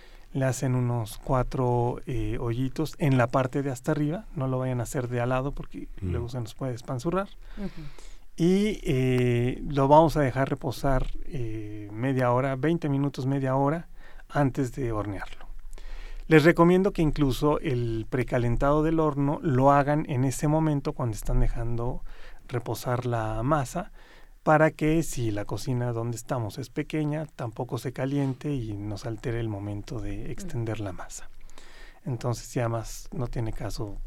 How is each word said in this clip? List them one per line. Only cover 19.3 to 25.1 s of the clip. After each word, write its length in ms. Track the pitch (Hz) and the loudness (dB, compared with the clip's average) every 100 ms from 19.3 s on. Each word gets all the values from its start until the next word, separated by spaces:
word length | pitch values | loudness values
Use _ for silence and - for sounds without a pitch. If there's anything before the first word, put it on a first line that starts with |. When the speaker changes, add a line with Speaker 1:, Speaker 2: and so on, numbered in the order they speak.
| 160 | 0
Speaker 1:
lo 280 | 175 127 139 | 2 4 6
hagan 340 | 143 139 151 - | 6 6 2 0
en 160 | 123 135 | 0 0
ese 220 | - 151 | 0 2
momento 460 | 156 156 143 151 | 2 2 0 -2
cuando 220 | 147 120 107 | -2 -4 -2
están 240 | - 127 | 2 4
dejando 640 | 117 - 117 120 120 175 - - - - - | 4 4 0 0 -2 -4 -6 -8 -12 -12 -8
reposar 580 | 120 123 110 - 120 123 | -6 -4 -4 -2 -2 0
la 360 | 117 110 110 | -2 -2 -2
masa, 480 | 123 151 127 175 196 - - - - - | 0 0 0 -4 -8 -12 -20 -20 -20 -2
para 300 | - 151 156 | 4 6 6
que 300 | - 156 160 | 4 2 2
si 260 | 156 | 2